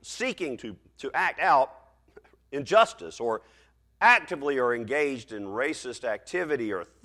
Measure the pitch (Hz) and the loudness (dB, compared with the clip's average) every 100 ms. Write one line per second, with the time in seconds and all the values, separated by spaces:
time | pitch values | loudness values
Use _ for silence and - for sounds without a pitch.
0 | - - 254 - 160 120 117 95 _ - | -14 -6 -4 -4 -6 -8 -10 -14 _ -12
1 | 139 160 180 - 180 143 135 - - _ | -6 0 -2 0 4 6 4 -2 -20 _
2 | _ - _ _ - 135 131 208 226 - | _ -20 _ _ -8 -8 4 6 4 0
3 | 82 - 117 110 - _ _ _ _ - | -14 -6 -2 -4 -6 _ _ _ _ 2
4 | 208 233 156 165 143 135 123 120 110 143 | 6 6 2 -4 -2 2 2 0 -2 0
5 | 147 127 107 107 98 107 143 160 127 117 | 0 -2 -10 -10 -8 -4 -2 -4 -10 -8
6 | 120 104 - 175 160 139 110 95 - _ | -6 -6 -4 -4 -2 -2 -2 -4 -8 _